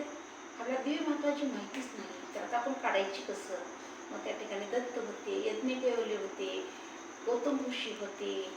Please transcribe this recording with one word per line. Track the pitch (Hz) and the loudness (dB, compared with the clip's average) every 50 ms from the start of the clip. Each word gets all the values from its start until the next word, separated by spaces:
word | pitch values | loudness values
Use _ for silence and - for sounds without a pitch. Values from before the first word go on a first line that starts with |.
| 294 - - - - - - - - - - - | 0 -2 -4 -8 -10 -12 -12 -12 -12 -12 -8 -4
"आपल्याला | 233 247 262 262 254 | 0 2 2 2 4
देवी | 277 302 330 320 320 | 2 2 4 4 4
महत्त्वाची | 294 - 285 294 277 - 285 | 2 4 4 4 4 4 2
माहितीच | 262 220 208 202 - - 175 160 - - 208 | 0 0 0 -4 -4 -4 -4 -4 -4 -6 -6
नाही, | 196 - - 180 - - - | -6 -6 -6 -8 -8 -6 -6
तर | 208 185 | -4 -4
आता | - 247 233 | 0 0 2
आपण | - 269 254 | 2 2 0
काढायची | - - 202 196 196 196 190 190 - | 2 2 4 4 4 4 4 0 -4
कसं?" | - - 202 - - - 185 175 175 165 165 - - - - - - - | -4 -4 -4 -4 -4 -4 -4 -4 -4 -6 -8 -10 -10 -12 -10 -10 -10 -8
मग | - 208 | -6 -4
त्या | - 220 220 | -2 -2 -2
ठिकाणी | 220 214 - 202 196 208 | -2 -2 -2 -2 -2 -2
दत्त | 208 - 247 254 240 - 226 | 2 2 2 2 2 0 -2
होते, | 208 208 202 - - 214 196 196 208 - | -2 -2 -4 -4 -2 0 0 2 2 2
यज्ञदेवले | 220 220 262 254 254 254 254 247 233 226 220 214 214 | 2 2 2 2 2 4 4 4 6 6 4 2 2
होते, | 196 190 190 - - 196 190 185 190 175 - - - - - - - - - - - - | 0 0 -2 -2 -2 -2 -2 0 -2 -4 -4 -8 -10 -12 -12 -12 -10 -10 -12 -10 -4 2
गौतम | 226 247 240 - 285 277 262 262 247 | 2 2 4 6 4 4 4 2 0
ऋषी | - - - 233 202 202 | 0 -2 -2 -2 -2 -4
होते, | 202 185 - - 202 196 196 190 190 185 - | -4 -6 -4 -4 -2 -2 0 0 -2 -2 -4